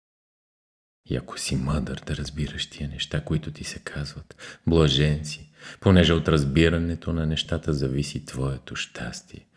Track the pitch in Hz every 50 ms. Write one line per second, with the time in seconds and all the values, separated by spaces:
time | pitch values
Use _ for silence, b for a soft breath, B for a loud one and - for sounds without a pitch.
0 | _ _ _ _ _ _ _ _ _ _ _ _ _ _ _ _ _ _ _ _
1 | _ - - 64 - - - - - - 67 65 65 69 76 73 64 64 67 -
2 | - - 73 71 71 67 71 76 73 71 - - - - - - 73 71 76 76
3 | - - - 76 - - 78 78 - - 76 - 90 - - - - - - -
4 | 73 - - 76 - - - B B B B B B - 85 82 80 73 65 65
5 | 76 76 73 76 76 - - - - - B B B B B B - 101 95 90
6 | 85 78 82 80 76 - 80 78 71 69 67 78 80 85 85 82 82 85 85 80
7 | - - 82 82 80 78 78 78 - - 85 80 - - 78 71 69 65 64 69
8 | 71 - - - - - - 65 67 67 67 65 - - - - - - - -
9 | 60 58 - - - _ - - - _ B